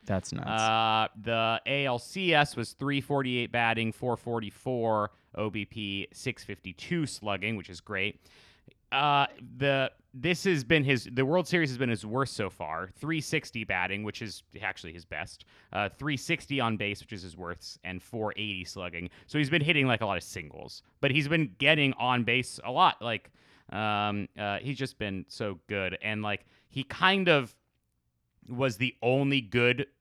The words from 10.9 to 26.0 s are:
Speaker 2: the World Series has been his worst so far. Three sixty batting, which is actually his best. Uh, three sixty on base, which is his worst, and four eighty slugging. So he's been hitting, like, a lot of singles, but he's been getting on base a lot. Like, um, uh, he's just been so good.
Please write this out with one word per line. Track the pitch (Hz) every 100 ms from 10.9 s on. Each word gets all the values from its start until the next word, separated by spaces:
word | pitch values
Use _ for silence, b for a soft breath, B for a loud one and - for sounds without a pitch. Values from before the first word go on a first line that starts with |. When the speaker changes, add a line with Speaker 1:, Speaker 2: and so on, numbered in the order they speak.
| 127 -
Speaker 2:
the | 123
World | 135 180 165
Series | 175 147
has | 123
been | 127
his | 110
worst | 107 123 135
so | - 95
far. | - 78 80 95 -
Three | 147 160
sixty | - 156 - 117
batting, | 110 92 92 101
which | 107 -
is | 107 - - -
actually | 101 - 82
his | 85
best. | 80 76 - - - b b
Uh, | 98 101
three | - 143 135
sixty | - 165 - 139
on | 117 104
base, | 104 101
which | -
is | 101
his | 90 80
worst, | 85 87 - -
and | 92 90
four | - 117 104 -
eighty | 107 92
slugging. | 87 98 87 85 87 B -
So | 151
he's | 139
been | 165
hitting, | 147 151 131
like, | 113
a | 104
lot | 90
of |
singles, | - 95 76 69 - - - _
but | 139
he's | 143 143
been | 165 135 -
getting | 139 151 139
on | - 123 123
base | 113 127 127 -
a | 110
lot. | 139 180 -
Like, | 117 107 - b b b -
um, | 104 107 104 104 104 - -
uh, | 101 101
he's | 131 131
just | 131 -
been | 104 95 -
so | - 107 87 -
good. | 101 92 90